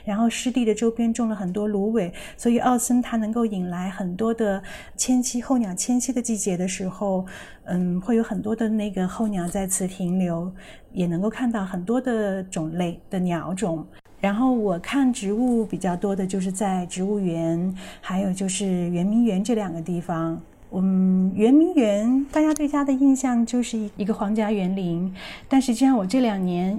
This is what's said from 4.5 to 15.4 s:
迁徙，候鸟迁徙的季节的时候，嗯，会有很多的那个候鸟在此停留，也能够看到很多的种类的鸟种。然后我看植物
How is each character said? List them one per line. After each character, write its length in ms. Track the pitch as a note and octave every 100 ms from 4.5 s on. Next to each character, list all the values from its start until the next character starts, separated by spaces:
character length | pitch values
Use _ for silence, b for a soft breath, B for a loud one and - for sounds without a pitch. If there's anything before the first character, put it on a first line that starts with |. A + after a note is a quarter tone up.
| F#3+ - B B B
迁 260 | - B3+
徙， 200 | A#3+ B3
候 160 | A#3 B3+
鸟 160 | G3+
迁 260 | F3 - B3
徙 140 | C#4
的 80 | B3
季 160 | A#3 G#3+
节 180 | G#3 F3+
的 120 | F#3
时 200 | - F#3
候， 380 | - G3+ F#3+ F#3 B B B
嗯， 360 | - F3+ F3+ F3+
会 160 | F#3 A3+
有 60 |
很 180 | A3+ F#3
多 160 | G#3 A3+
的 140 | A3
那 220 | A3 G#3
个 160 | F#3 F#3
候 200 | - A3
鸟 200 | F#3+ F3
在 180 | G3+ F#3+
此 220 | - F#3
停 320 | - F3 F#3
留， 320 | F3+ E3 F#3 - B B B
也 140 | - F3
能 120 | E3+
够 100 | G#3+
看 220 | A3+ B3
到 140 | A3+ F#3
很 180 | F#3
多 160 | F3+ B3
的 440 | B3 A3+ G3+ F#3+
种 280 | F#3+ F3 D#3
类 280 | E3+ F3 E3+ -
的 80 | F#3+
鸟 340 | F3+ E3+ D3+
种。 320 | F#3 G3 D#3+ F3 B - -
然 140 | G3
后 180 | G#3 C4
我 260 | B3 G#3 F3+
看 320 | - C#4 C4
植 220 | A#3 G3
物 320 | G#3+